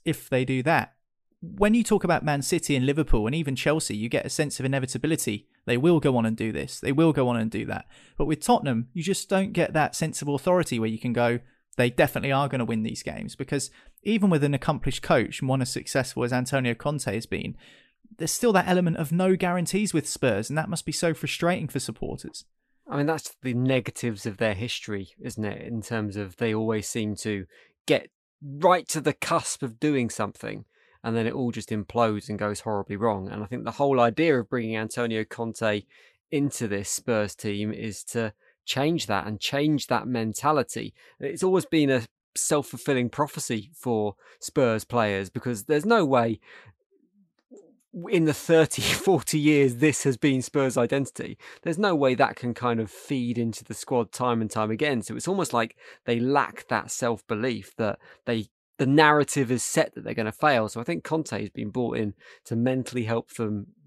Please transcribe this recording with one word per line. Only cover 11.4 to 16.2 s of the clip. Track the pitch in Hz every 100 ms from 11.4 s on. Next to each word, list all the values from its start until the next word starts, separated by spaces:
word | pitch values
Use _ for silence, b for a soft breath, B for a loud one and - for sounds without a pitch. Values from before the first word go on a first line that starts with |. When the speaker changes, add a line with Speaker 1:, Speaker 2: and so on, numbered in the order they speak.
| - b b -
Speaker 1:
"They | 123
definitely | - 147 - 139
are | 135 143
gonna | 135 113
win | 113
these | 110 117
games." | - - - -
Because | 135 143 - b b b
even | - 220 196
with | 160
an | 143
accomplished | 143 - 143 - -
coach | - 156 107 -
and | 131
one | 131
as | 127
successful | - - 139 127 -